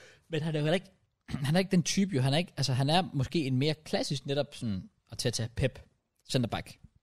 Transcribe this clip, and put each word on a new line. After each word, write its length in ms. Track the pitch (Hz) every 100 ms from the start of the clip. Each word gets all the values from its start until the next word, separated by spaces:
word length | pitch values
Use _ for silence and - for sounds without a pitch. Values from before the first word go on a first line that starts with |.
| - - _
Men 120 | 156
han 120 | 160
er 40 | 151
jo 60 |
heller 100 | 151
ikke, 160 | 185 - _ _ _
<clears throat> 240 | - 127 135
han 80 |
er 40 | 170
ikke 120 | 190
den 120 | 185
type, 340 | 139 - 196 143
jo. 60 |
Han 120 | 131
er 40 | 143
ikke, 140 | 180 -
altså, 160 | 139
han 180 | 123 139
er 120 | 170 185
måske 340 | 143 131 175 135
en 100 | 127
mere 180 | 147 151
klassisk 420 | - 202 262 143 147
netop 200 | 139 143
sådan 340 | - 120 95 - _ _
at 60 | -
tage, 140 | 123
tage 160 | - 110 -
Pep 240 | 139 - - _ _ _ -
centerback. 460 | 175 113 92 - - - _